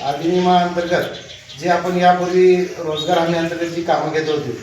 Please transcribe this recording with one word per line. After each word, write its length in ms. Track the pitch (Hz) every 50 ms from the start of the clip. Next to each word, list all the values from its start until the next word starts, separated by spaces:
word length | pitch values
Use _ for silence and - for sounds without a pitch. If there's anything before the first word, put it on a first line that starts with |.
| -
अधिनियमाअंतर्गत 1500 | 139 143 147 156 170 180 180 180 180 180 180 175 175 175 175 170 170 180 151 - - - - - - - - - - - 135
जे 100 | 160 175
आपण 280 | 175 175 175 180 180 180
यापूर्वी 580 | 180 180 180 180 175 175 180 185 185 185 180 180 180 - - -
रोजगार 400 | 170 160 156 151 - 170 180 170
हमी 200 | 165 170 170 165
अंतर्गत 360 | 165 165 170 165 170 165 -
जी 60 | 175 160
कामं 300 | - 151 147 156 156 151
घेत 160 | 160 156 151
होतो 220 | 151 143 127 123 113 -